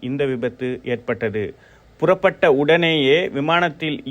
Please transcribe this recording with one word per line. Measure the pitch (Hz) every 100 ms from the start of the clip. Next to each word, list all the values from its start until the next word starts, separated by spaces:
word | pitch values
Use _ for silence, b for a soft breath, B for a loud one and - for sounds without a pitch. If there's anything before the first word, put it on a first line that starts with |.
| 127
இந்த | 139 139
விபத்து | 127 123 123 127 127 127
ஏற்பட்டது. | 120 - 113 113 107 98 - b b b _
புறப்பட்ட | 127 185 190 - 175
உடனேயே | 135 147 165 170 156 135 156 190 139
விமானத்தில் | 151 170 175 143 160 143 -